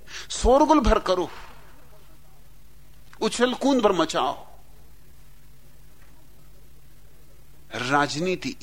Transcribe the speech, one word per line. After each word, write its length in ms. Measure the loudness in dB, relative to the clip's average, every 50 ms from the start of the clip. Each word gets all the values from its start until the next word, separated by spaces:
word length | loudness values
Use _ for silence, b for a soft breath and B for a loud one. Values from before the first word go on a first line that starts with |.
| -14 B B B B B
शोरगुल 500 | -2 4 6 8 10 10 10 8 8 8
भर 200 | 8 6 6 6
करो, 300 | 4 4 2 2 2 -2 -6 -10 -12 -12 -14 -14 -14 -14 -14 -14 -14 -14 -14 -14 -14 -16 -16 -16 -16 -16 -16 -14 -14 -14 -14 -14 -14 -14 -16 -16 -14 -14 -14 -14 -14 -16 -4 -2
उछल 320 | 0 0 4 4 4 4 4
कूद 240 | 4 4 4 6 6
भर 140 | 6 6
मचाओ। 560 | 6 4 2 2 2 2 2 2 0 -4 -8 -12 -14 -14 -14 -14 -14 -14 -14 -14 -14 -14 -16 -16 -16 -16 -16 -16 -16 -16 -16 -16 -16 -16 -16 -16 -16 -16 -14 -14 -14 -14 -14 -14 -14 -14 -14 -14 -14 -16 -16 -16 -14 -14 -14 -14 -14 -14 -14 -14 -14 -14 -14 -16 -16 -16 -16 -16 -16 -14 -14 -14 -14 -14 -12 -8 -6
राजनीति 800 | -4 0 2 4 4 4 4 2 0 0 0 0 0 -2 -4 -4 -4